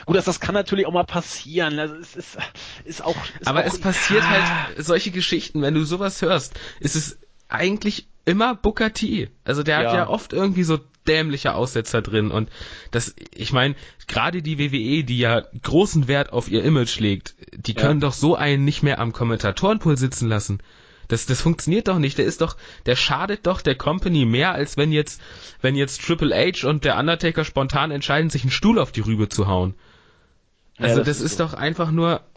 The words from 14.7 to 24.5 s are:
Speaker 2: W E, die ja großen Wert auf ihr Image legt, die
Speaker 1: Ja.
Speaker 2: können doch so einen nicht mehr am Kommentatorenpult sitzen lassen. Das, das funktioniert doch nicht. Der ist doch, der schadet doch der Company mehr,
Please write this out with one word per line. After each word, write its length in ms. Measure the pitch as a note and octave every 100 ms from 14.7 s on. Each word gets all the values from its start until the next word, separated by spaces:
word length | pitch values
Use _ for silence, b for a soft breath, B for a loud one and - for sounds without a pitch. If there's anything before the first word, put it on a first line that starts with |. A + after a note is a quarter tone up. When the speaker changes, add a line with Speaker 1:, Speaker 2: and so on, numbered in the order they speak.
Speaker 2:
W 60 | C3+
E, 260 | A2 D3+
die 160 | B2+ B2
ja 240 | A#2 A#2 - A#2+
großen 460 | - C#3+ G3 D#3+ B2+
Wert 240 | C#3 C#3
auf 160 | A#2+ A2+
ihr 140 | G#2+
Image 340 | B2 D3 A#2+ -
legt, 360 | G#2 G2 - - -
die 200 | - -
Speaker 1:
Ja. 80 | G#2+
Speaker 2:
können 180 | C#3 D3
doch 140 | C#3+
so 220 | - D3 F3
einen 280 | C#3+ C#3
nicht 180 | C#3 -
mehr 140 | D3 -
am 120 | A#2
Kommentatorenpult 840 | - A#2+ A2 G#2 - F#3+ A3 D#3+ C#3
sitzen 300 | C3 - A2+
lassen. 300 | G#2+ - G2+ b b b b b
Das, 160 | - -
das 160 | B2+
funktioniert 480 | D#3+ E3 - G3+ A3
doch 100 | F#3
nicht. 180 | C#3 C#3+
Der 60 | -
ist 140 | -
doch, 160 | D#3+ - B B -
der 100 | B2
schadet 500 | - C#3 F#3+ G#3 F3
doch 140 | F#3
der 140 | D3 C3
Company 480 | C#3+ F#3 F#3 D#3+
mehr, 300 | A#2 A#2+ F3+